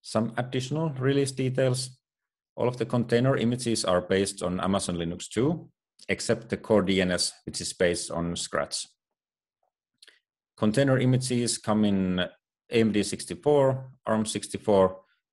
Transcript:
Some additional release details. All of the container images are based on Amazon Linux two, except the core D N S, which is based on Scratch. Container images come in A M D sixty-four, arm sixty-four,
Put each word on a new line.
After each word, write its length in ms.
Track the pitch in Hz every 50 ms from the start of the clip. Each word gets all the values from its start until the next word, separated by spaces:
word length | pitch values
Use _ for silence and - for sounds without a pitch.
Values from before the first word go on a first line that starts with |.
Some 320 | _ - - 113 113 113 -
additional 520 | - 123 127 - 127 127 131 147 156 165 160
release 400 | 135 131 127 135 139 143 139 131
details. 680 | - - 131 127 131 135 131 131 127 127 - - - _ _ _ _ _ _ _ _ _ _ _ _
All 120 | - -
of 100 | 123 123
the 80 | - 113
container 500 | 113 - 123 113 - 117 117 123 131 135
images 480 | - 101 117 123 127 131 120 113 - -
are 160 | - 90 90
based 420 | 90 - 95 95 98 98 - - 87
on 160 | 87 90 90
Amazon 380 | 87 92 98 98 - - 87
Linux 320 | 85 82 85 87 - - -
two, 400 | - 107 123 151 175 165 - - _ _ _ _ _ _ - -
except 400 | 98 - - - - - - -
the 80 | 98
core 240 | - - - 110 104
D 200 | 92 90 95 95
N 100 | 92 90
S, 220 | 90 87 - - - - _
which 140 | - - -
is 140 | 87 - -
based 380 | _ 92 87 87 - - -
on 240 | - 80 85 85 85
Scratch. 500 | 85 - - - 78 71 - - - - - _ _ _ _ _ _ _ _ _ _ _ _ _ _ _ _ _ _ _ _ _ _ - - _ _ _ _ _ _ _ _ _
Container 400 | - 110 107 104 135 143 135 131
images 600 | 127 127 127 131 127 127 - 127 120 120 113 -
come 280 | - - - 107 107 107
in 340 | 104 98 95 95 92 90 90
A 600 | 90 - - _ _ _ _ _ _ _ - 117
M 100 | 113 110
D 120 | 98 104 98
sixty-four, 880 | - - - - - 110 - - 147 147 143 135 135 127 131 - - - _ _
arm 200 | - 110 110 110
sixty-four, 760 | 107 - 104 - - - 98 - - 104 98 95 92 92 - _ _ _ _ _ _